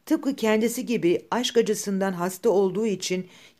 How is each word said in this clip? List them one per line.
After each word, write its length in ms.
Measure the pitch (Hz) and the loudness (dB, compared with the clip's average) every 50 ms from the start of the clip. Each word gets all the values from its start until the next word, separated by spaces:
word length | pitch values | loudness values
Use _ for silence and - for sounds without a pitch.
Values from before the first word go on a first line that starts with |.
| _ | _
tıpkı 300 | - 311 320 294 277 269 | -2 -2 0 0 -2 -2
kendisi 500 | - 226 220 214 220 226 233 240 254 226 | 0 2 2 2 4 2 0 -2 -2 -2
gibi 400 | 185 233 196 151 170 175 - - - | -2 -2 2 2 2 2 2 0 -2
aşk 260 | - 226 247 - - 233 | -4 -2 -2 2 2 2
acısından 560 | 214 185 214 - - 202 196 190 196 196 185 | 2 2 0 -2 -2 -4 -2 0 0 -2 -2
hasta 360 | 170 175 185 180 - - 233 | -2 -4 -4 -4 -2 0 2
olduğu 380 | 175 196 196 190 165 196 226 226 | 2 4 2 2 0 0 -2 -2
için 400 | 190 180 - - 185 185 185 - - - - - _ _ | -2 -2 -4 -4 -4 -4 -4 -8 -16 -20 -20 -20 _ _